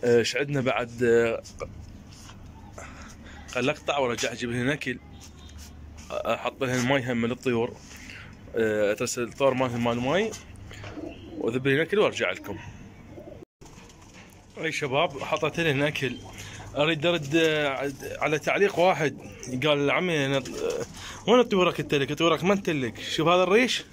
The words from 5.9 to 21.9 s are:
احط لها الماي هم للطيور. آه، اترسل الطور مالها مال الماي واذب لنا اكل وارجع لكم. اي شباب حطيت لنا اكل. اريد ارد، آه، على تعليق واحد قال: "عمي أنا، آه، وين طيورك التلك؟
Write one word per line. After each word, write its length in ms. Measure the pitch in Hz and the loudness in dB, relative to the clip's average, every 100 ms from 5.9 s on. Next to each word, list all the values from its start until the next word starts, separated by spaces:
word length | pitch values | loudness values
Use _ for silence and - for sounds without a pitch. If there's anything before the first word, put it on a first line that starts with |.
| - - | -18 -8
احط 520 | - - 113 123 - | -6 -2 -2 -2 -4
لها 120 | 131 127 | -2 0
الماي 360 | 123 139 123 | 2 2 2
هم 140 | 120 117 | 0 0
للطيور. 520 | 123 131 120 120 - - - - - - - - - | -2 0 0 0 -4 -16 -18 -16 -16 -16 -18 -8 0
آه، 360 | 110 107 104 | 2 4 2
اترسل 320 | 107 123 - | 2 -2 -2
الطور 300 | 117 - 139 | -6 2 2
مالها 240 | 127 131 120 | 4 0 2
مال 160 | 120 | 0
الماي 380 | 117 123 165 220 - - - - - - - - - - - | 0 0 0 0 -4 -14 -18 -16 -14 -14 -12 -12 -12 -14 -4
واذب 300 | - 120 131 | -2 0 2
لنا 140 | 139 | 2
اكل 180 | 165 202 | 2 4
وارجع 320 | 165 104 104 | 2 2 -2
لكم. 260 | 95 - 95 - - - - - - - - - _ - - - - - - - - - - | -2 -8 -10 -12 -16 -18 -20 -20 -18 -16 -18 -20 _ -20 -20 -20 -20 -20 -20 -20 -20 -20 -6
اي 140 | 160 | -4
شباب 480 | 143 147 135 170 139 | -2 0 2 2 0
حطيت 400 | - 156 151 165 | -4 0 0 0
لنا 280 | 165 135 147 | 2 4 2
اكل. 300 | 151 135 123 - - - - - 131 | 0 -4 -4 -12 -16 -16 -14 -8 0
اريد 280 | 151 165 170 | 2 2 2
ارد، 300 | 175 139 160 | 0 2 4
آه، 560 | 160 156 147 135 139 135 147 - | 4 4 0 0 -4 -6 -10 -2
على 200 | 147 151 | 0 0
تعليق 400 | 165 143 196 - | 0 2 2 6
واحد 380 | 180 160 147 - - - - 127 156 | 4 6 0 -2 -14 -14 -8 -2 2
قال: 240 | 143 143 | 4 4
"عمي 340 | 131 180 160 135 | 2 2 2 2
أنا، 120 | 139 | 0
آه، 40 | 127 - - 78 - - - - - | -2 -4 -4 -4 -6 -10 -14 -8 4
وين 160 | 247 | 6
طيورك 360 | 240 202 175 156 | 6 4 4 2
التلك؟ 340 | 151 | 0